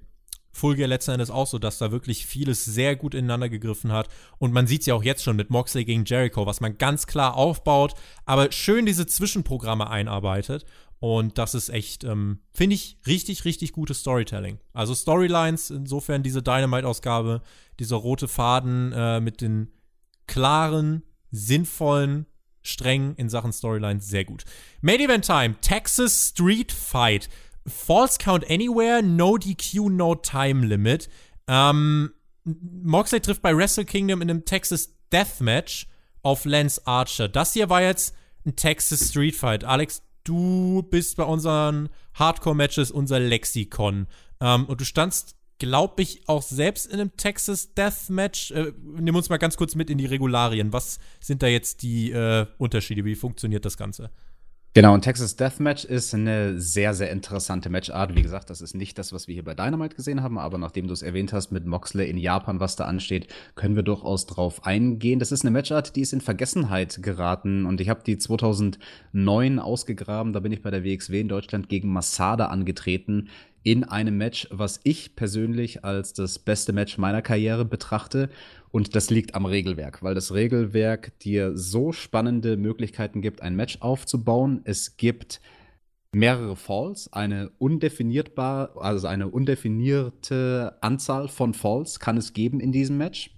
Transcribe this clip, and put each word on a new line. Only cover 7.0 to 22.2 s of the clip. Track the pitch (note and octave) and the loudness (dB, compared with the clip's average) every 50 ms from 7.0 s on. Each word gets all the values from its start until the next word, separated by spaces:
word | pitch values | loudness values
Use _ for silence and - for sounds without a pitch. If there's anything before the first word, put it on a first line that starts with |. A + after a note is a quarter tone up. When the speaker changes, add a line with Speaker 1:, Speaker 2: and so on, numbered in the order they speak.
| - | -4
Speaker 1:
klar | - - D3+ C#3 B2+ B2 | -4 0 0 0 2 2
aufbaut, | C3 C3+ E3+ E3 - - D3+ C#3+ C#3+ C#3+ C#3+ - - - - - - - | 2 2 2 2 0 2 4 4 6 4 2 0 -8 -16 -18 -20 -14 -2
aber | - C3+ C#3 C3+ C3 - | 2 4 4 4 4 2
schön | - - - G#3 A#3 A#3 | 0 2 4 4 4 4
diese | G#3 F#3 E3+ E3+ | 4 4 2 2
Zwischenprogramme | - - - F#3+ G3 - G3+ D#3+ - C3+ B2 A#2 A2 A2 G#2+ G#2 A2 | 0 0 0 0 0 0 -2 -2 -2 -4 -2 -2 -2 0 0 0 -2
einarbeitet. | A2 G#2 G#2 A2 G#2 G2 G2 G2 F#2+ G2+ G#2 - C3+ D3+ - - - - - - - - | -2 -2 -2 -2 -2 -2 -2 0 0 0 -2 -4 -6 -8 -8 -14 -20 -20 -20 -20 -12 -6
Und | - A2+ A2+ A2+ A2 A2 - | -2 0 2 2 2 0 0
das | - A2+ - - | -2 -4 -2 -2
ist | A#2+ - | -4 -4
echt, | - A#2 A2 G#2 - - - - | -2 -4 -4 -4 -6 -10 -8 -6
ähm, | B2+ G#2+ G#2 G2+ G2+ G2+ G2 - _ _ | -4 -2 -2 -2 -2 -4 -6 -8 _ _
finde | - F3 G3 G3+ | 2 4 4 4
ich, | G3 - - - _ _ | 0 -2 -10 -16 _ _
richtig, | C3 E3+ F#3 - - F#3+ - - | 0 0 0 0 -6 -8 -4 -4
richtig | E3+ D#3+ - E3+ D3+ - | -4 -4 -4 -6 -8 -6
gutes | D#3+ D#3 C#3 C3+ - | -6 -6 -6 -6 -6
Storytelling. | - C3+ B2+ A#2+ A2 - A2 G2+ F#2+ F#2+ G2+ - - - | -4 -2 -2 -2 -2 -4 -6 -8 -8 -8 -10 -12 -18 -14
Also | - A#2+ A2 A2+ B2+ | -6 -4 -4 -2 -2
Storylines, | - - - D#3 F3+ F#3 E3+ F3 E3+ D#3+ D#3+ E3 D#3+ - - | -4 0 2 4 4 4 4 4 2 2 2 0 -2 -4 -8
insofern | D3 C#3 C#3 C3+ C#3 C#3+ - - D3 C#3 C3+ | -8 -8 -6 -4 -6 -6 -2 -2 -2 0 0
diese | C3 B2+ C3+ | 0 -2 -2
Dynamite-Ausgabe, | B2 C3+ B2+ C3 C3+ C3 B2 B2+ C3 B2+ A#2 - - B2 A#2+ A#2 A2+ A2+ A#2 A#2 - - - - - _ - - | 0 2 2 2 2 2 0 0 0 -2 -4 -2 -2 -2 0 0 0 0 -2 -2 -6 -12 -20 -20 -20 _ -12 -10
dieser | B2 G#2+ A#2+ | -4 -2 -2
rote | A2 G#2+ A#2+ C3+ - C#3 A#2+ | -2 0 -2 -2 -2 -2 -4
Faden, | - - A#2+ A#2+ B2 C3 B2+ B2 B2 B2 B2 B2 A#2+ | -2 0 2 4 4 2 2 0 0 0 -2 -2 -2
äh, | A#2+ A#2 A#2 A2+ A2+ | 0 0 0 0 0
mit | A2+ A2+ A2 - | 0 -2 -4 -4
den | A#2+ A2+ A2 G#2+ A2 - _ _ _ _ _ _ _ _ _ _ _ | -2 -2 -2 -2 -2 -6 _ _ _ _ _ _ _ _ _ _ _
klaren, | - - C3 B2+ C#3 D3+ D#3 D#3+ D#3 D#3+ D#3 D3+ D3+ D#3+ D#3+ - - _ _ _ - | -6 -2 2 2 4 4 4 2 2 2 0 0 0 0 -2 -6 -12 _ _ _ -10
sinnvollen | - G#2 G2+ G#2+ C3 D#3 F3 - - - E3 D3 D3 C#3+ C#3+ C#3+ C#3 D3 | -8 -6 0 2 2 2 2 0 -4 0 2 2 4 4 2 2 0 -2